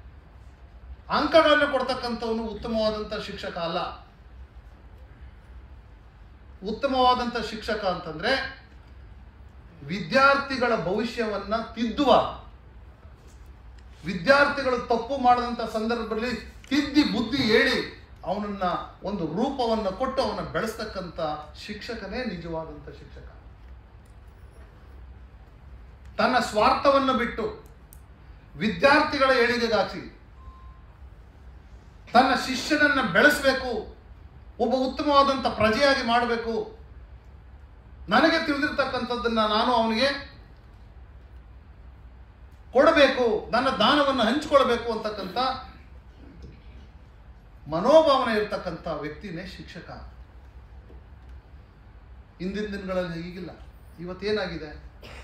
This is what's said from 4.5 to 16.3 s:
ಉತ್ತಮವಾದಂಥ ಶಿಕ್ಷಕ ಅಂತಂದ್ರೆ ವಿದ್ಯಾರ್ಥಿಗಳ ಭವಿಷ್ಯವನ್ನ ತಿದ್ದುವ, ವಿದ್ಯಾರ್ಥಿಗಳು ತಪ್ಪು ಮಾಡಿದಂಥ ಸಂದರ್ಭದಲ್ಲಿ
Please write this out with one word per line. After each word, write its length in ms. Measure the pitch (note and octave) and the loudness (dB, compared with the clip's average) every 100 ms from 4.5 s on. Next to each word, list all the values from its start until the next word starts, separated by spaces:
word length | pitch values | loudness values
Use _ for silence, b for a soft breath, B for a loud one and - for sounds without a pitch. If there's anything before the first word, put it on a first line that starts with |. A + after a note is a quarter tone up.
| - - - - - - - - - - - - - - - - - - - - - F#3+ | -20 -20 -20 -20 -20 -20 -20 -20 -20 -20 -20 -20 -20 -20 -20 -20 -20 -20 -20 -20 -12 -10
ಉತ್ತಮವಾದಂಥ 680 | A3 C#4 B3+ B3 A#3+ A#3 A#3 | -4 -2 4 4 4 0 -4
ಶಿಕ್ಷಕ 480 | G#3+ A3 A3+ G#3+ F#3+ | -6 -8 -6 -4 -2
ಅಂತಂದ್ರೆ 720 | E3+ E3 D#3 G#3+ C4+ - - - - - - - - - - - - - - | -4 -6 -4 -2 -2 -4 -12 -20 -20 -20 -20 -20 -20 -20 -20 -20 -20 -20 -18
ವಿದ್ಯಾರ್ಥಿಗಳ 920 | C#3+ G3 D#3+ C4+ C#4 C#4 C#4 B3+ A#3+ G#3+ | -10 -8 0 4 6 4 0 -2 0 0
ಭವಿಷ್ಯವನ್ನ 800 | E3+ G#3+ A#3+ A#3+ A3 G3 G3+ A3+ | 0 -2 -2 -4 -4 -4 -4 -4
ತಿದ್ದುವ, 840 | - A3+ A#3 G3 B3 G3+ - - - - - - - - - - - - - - - - - - D#3+ | -4 -6 -4 2 4 4 4 -6 -16 -20 -20 -20 -20 -20 -20 -20 -20 -20 -20 -20 -20 -20 -20 -12 -8
ವಿದ್ಯಾರ್ಥಿಗಳು 720 | F3+ G#3 C#4 C#4 C4+ B3+ A#3+ | 0 6 6 6 2 0 -2
ತಪ್ಪು 380 | - A3+ C4+ C#4 | 0 0 0 2
ಮಾಡಿದಂಥ 440 | B3 A#3+ A#3+ A#3 | 4 4 2 -4
ಸಂದರ್ಭದಲ್ಲಿ 760 | A3 A3 A3+ A#3 G#3 G#3+ B3 | -4 -4 -2 -4 -4 -4 -4